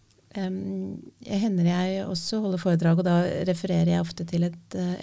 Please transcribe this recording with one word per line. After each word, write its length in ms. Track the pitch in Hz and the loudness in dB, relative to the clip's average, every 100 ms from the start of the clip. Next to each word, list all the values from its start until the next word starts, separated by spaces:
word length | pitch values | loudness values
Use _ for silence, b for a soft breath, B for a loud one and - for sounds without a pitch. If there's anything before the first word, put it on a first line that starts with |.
| _ _ _ - | _ _ _ -6
Ehm, 680 | 185 190 196 190 190 196 - - | -4 -4 -6 -6 -6 -10 -14 -16
jeg 160 | - 196 | -4 0
hender 220 | 220 185 170 | 2 4 4
jeg 400 | 175 185 190 190 | 2 0 -2 -4
også 340 | 175 - 220 | -6 -4 -2
holder 160 | 208 185 | -2 0
foredrag, 400 | 180 170 170 165 | 2 2 4 4
og 60 | 180 | 4
da 160 | 175 175 156 180 | 4 2 0 -2
refererer 400 | 175 185 170 170 | -2 0 2 4
jeg 120 | 175 | 2
ofte 240 | 170 - 170 | 0 -6 -4
til 160 | 170 | 0
et, 320 | 175 170 - 185 | 0 -2 -12 -6
eh, 200 | 180 175 | -4 -4